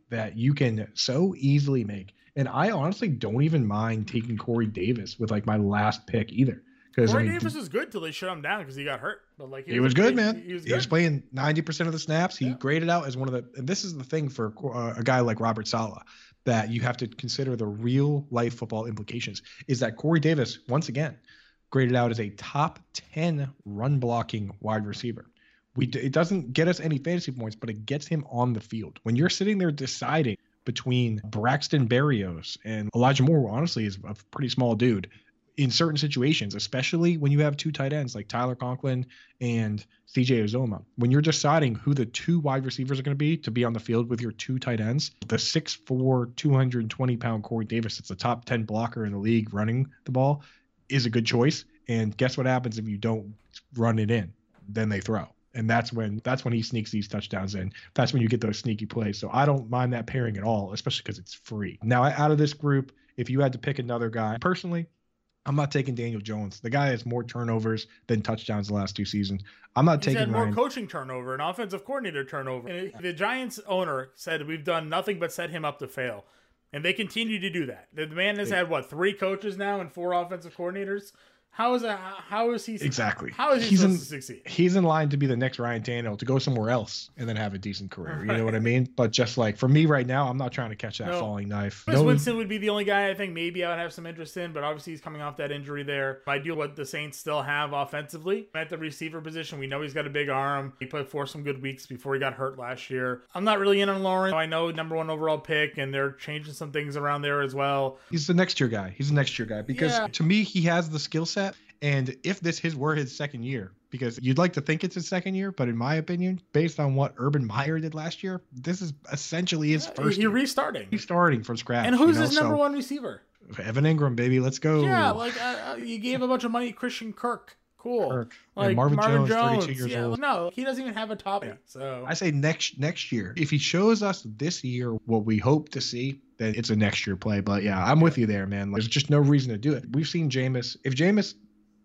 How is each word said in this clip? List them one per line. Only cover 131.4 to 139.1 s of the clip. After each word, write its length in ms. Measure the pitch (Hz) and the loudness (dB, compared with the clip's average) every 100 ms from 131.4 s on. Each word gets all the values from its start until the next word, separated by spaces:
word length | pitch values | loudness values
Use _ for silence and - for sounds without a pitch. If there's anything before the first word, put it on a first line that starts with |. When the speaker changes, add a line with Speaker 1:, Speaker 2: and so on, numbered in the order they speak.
Speaker 1:
Yeah. 60 | 110 | -4
Speaker 2:
eight, 60 | - _ | -12 _
so. 380 | - 135 127 127 | -10 -8 -6 -4
Speaker 1:
I 60 | |
say 160 | 165 180 | 0 2
next, 480 | 143 151 156 - 131 | 4 2 2 -2 -2
next 340 | 143 - - | -2 -2 -2
year. 220 | 117 95 135 | -2 -2 -2
If 140 | 147 | 0
he 80 | 143 | 2
shows 440 | - 170 208 220 | 2 4 6 4
us 200 | 202 185 113 107 | 2 -2 -6 -6
this 260 | 156 - | -4 -4
year 280 | 127 123 120 113 | -4 -2 -2 -2
what 220 | - 113 110 | 2 2 4
we 100 | 107 | 4
hope 320 | 113 151 151 | 4 4 2
to 120 | 135 | -6
see, 360 | - 123 135 135 _ - | -6 -4 -4 -6 _ -4
then 160 | 113 107 | -2 0
it's 140 | 113 | 2
a 60 | 107 | 4
next 300 | 104 - - | 4 2 -2
year 80 | |
play. 260 | 95 113 101 | -2 0 0
But 220 | 101 101 | 0 0
yeah, 220 | 104 92 | 2 2
I'm 160 | 92 156 | 6 8
with 160 | 165 139 | 6 6
you 80 | |
there, 220 | 107 101 95 | 2 0 -2
man. 240 | 101 101 | -4 -2
There's 160 | 104 113 | -2 0
just 220 | 147 143 | 0 4